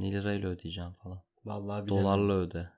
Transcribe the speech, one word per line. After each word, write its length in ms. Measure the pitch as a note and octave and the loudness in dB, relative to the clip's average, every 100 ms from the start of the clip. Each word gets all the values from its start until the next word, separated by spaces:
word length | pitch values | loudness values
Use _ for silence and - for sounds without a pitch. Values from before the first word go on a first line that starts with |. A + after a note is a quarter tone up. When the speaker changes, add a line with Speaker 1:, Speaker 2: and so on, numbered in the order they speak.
Speaker 1:
"Ne 120 | G2 | -2
lirayla 360 | G2+ G2+ G2+ F#2+ | 0 0 0 -2
ödeyeceğim?" 440 | F2 E2 F#2+ E2+ F2+ | -4 -6 -8 -10 -12
falan. 200 | F2+ F#2 - _ | -12 -14 -16 _
Speaker 2:
Vallahi 420 | G#2 G#2 G2 G#2 G2+ | -10 -8 -6 -4 0
bilemem. 180 | G2 | 2
Speaker 1:
Dolarla 280 | G2 G2 G2+ | 4 6 4
öde. 360 | F#2+ F2+ E2+ F2 | 4 2 -4 -8